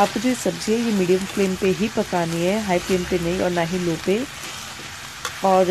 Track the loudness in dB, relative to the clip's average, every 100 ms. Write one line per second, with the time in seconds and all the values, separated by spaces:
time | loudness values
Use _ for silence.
0 | 0 2 0 0 -2 -2 0 0 2 2
1 | 4 2 2 0 0 2 0 2 0 0
2 | -2 0 0 0 0 0 2 0 2 0
3 | 0 -2 0 0 0 0 0 0 -2 -2
4 | 0 0 -2 -10 -12 -12 -12 -14 -14 -14
5 | -14 -12 -10 -2 4 6 6